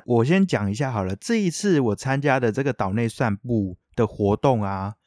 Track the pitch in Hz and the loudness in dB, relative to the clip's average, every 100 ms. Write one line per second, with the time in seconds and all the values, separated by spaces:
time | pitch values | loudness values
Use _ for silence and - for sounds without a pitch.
0 | - 120 120 190 190 117 101 107 135 110 | 2 2 4 4 2 0 -2 -2 -2 -2
1 | 92 98 - 226 190 - 202 160 120 101 | -2 -4 -2 0 0 -2 0 2 2 0
2 | 131 139 143 131 120 107 139 - 98 107 | -2 -2 0 2 0 0 -2 -2 -2 -2
3 | 117 - 120 104 123 117 98 92 _ - | -2 -2 -2 -2 -2 -2 -2 -6 _ -2
4 | 113 - 101 107 143 120 98 98 98 110 | -2 0 0 2 2 2 0 -4 -6 -10